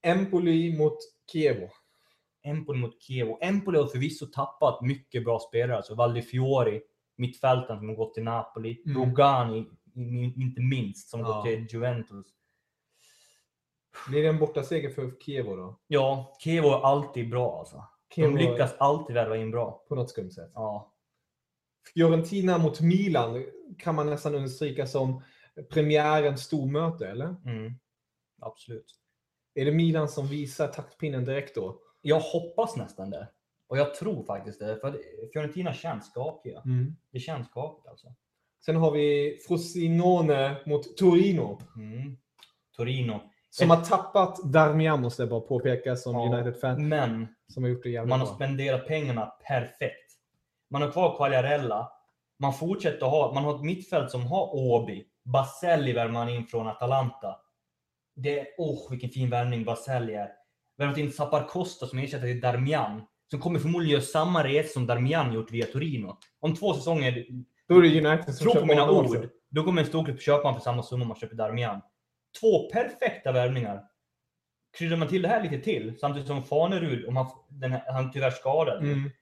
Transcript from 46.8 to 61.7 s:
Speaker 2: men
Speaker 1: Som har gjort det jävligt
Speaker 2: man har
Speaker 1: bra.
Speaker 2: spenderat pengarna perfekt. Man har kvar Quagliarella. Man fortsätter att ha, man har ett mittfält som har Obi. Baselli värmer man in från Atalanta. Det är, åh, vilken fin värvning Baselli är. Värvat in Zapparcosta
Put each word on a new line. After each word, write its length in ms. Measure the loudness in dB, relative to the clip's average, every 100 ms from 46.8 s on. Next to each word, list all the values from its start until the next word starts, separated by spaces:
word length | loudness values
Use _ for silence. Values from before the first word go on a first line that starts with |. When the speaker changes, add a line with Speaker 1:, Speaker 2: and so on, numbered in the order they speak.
| 0
Speaker 2:
men 380 | 0 0 -2 -6 _ _
Speaker 1:
Som 160 | -4
har 60 | -2
gjort 140 | -2
det 60 | -4
jävligt 200 | -4 0
Speaker 2:
man 100 | 0
har 80 | 0
Speaker 1:
bra. 80 | -4
Speaker 2:
spenderat 520 | -4 -2 -2 -2 -2
pengarna 380 | -4 -2 -4 -6
perfekt. 840 | -10 -4 -4 -4 -6 -8 -8 _ _ _ _ _ _ _
Man 120 | -2
har 100 | -2
kvar 260 | 2 2 2
Quagliarella. 720 | 2 4 2 0 0 -4 -6 -12 _ _ _ _
Man 140 | -4
fortsätter 520 | -2 -4 -2 -2 0 2
att 60 |
ha, 220 | 2 2
man 100 | 0
har 120 | -2 -2
ett 60 |
mittfält 500 | -4 -6 -2 -2 -2
som 140 | -4 -2
har 280 | -2 -2
Obi. 520 | 0 2 2 2 -10 -14 _
Baselli 720 | -2 0 0 -4 2 2 4
värmer 200 | 0 0
man 160 | -2 -2
in 160 | -4 -4
från 200 | -4 -4
Atalanta. 680 | -4 0 0 0 -4 -12 -12 _ _ _ _ _ _ _ -6
Det 240 | -4 -4
är, 80 | -6 -6
åh, 320 | -4 -4 -8
vilken 180 | -8 -8
fin 200 | -4 -2
värvning 360 | 0 0 -2 -4
Baselli 480 | -6 -4 -4 -4
är. 160 | -6 -8 -12 _ _ _ _
Värvat 200 | -4 -2
in 140 | -4
Zapparcosta 760 | -4 0 0 -2 -6 -6